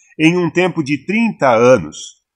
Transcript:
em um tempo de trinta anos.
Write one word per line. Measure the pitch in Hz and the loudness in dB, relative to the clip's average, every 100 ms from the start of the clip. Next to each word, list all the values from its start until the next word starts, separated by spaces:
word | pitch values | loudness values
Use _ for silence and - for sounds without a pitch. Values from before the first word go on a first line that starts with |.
| _ - | _ -2
em | 156 180 | 0 2
um | 170 | 0
tempo | 175 180 165 | 0 -2 -2
de | 139 143 - | -6 -6 -4
trinta | 214 233 - 139 | -4 -2 -2 0
anos. | 113 123 127 78 - - - _ | 4 4 4 0 -14 -20 -20 _